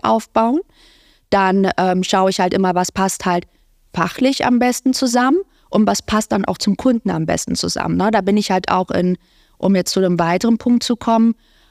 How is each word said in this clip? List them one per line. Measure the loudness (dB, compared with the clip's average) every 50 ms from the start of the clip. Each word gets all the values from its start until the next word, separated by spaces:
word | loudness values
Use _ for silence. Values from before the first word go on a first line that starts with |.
| 0
aufbauen. | 0 0 0 -2 -2 0 0 0 2 0 -2 -4 _ _ _ _ -20 _ _ _ _ _ _ _ _
Dann, | 0 2 2 2 2 2 2 2 2 0
ähm, | 0 0 0 0 0
schaue | 0 2 2 2 2
ich | 2 0
halt | 0 0 0
immer, | 0 0 0 0
was | 0 -2 -2
passt | -2 -2 -2 -2 -2 -2 -2
halt | -2 -2 -2 -4 -6 _ _ _ _ _ _ _ _ -6
fachlich | -4 -4 -4 -2 0 0 0 0 0 0
am | 0 2 2
besten | 2 0 0 -2 -2 -2 -2
zusammen | 0 0 0 0 2 2 2 2 0 0 _ _ _ _ _
und | 0 0 2 2
was | 0 -2
passt | -2 -2 -2 -2 -2 0
dann | -2 -2 -2
auch | -2 -4 -4
zum | -2 -2 -2 0
Kunden | 2 0 0 0 0 -2
am | -2 -2 -2
besten | -2 -2 -4 -4 -4 -6
zusammen, | -4 -4 -6 -6 -4 -4 -2 -2 0
ne? | 0 2
Da | 0 0
bin | 0 2 0 0
ich | 0 0
halt | -2 -2 -2 0
auch | -2 -2 -2 -2
in, | -2 0 0 0 -2 -2 _ _ _ _ _ _ _ _
um | -2 0 0
jetzt | 0 0 -2
zu | -2 0
einem | 0 0 0 0
weiteren | 0 0 0 0 0 0 0 0
Punkt | 0 0 0 0 0
zu | -2 -4
kommen, | -4 -2 0 2 2 2 2 0 -2 _ _ _ _ _ _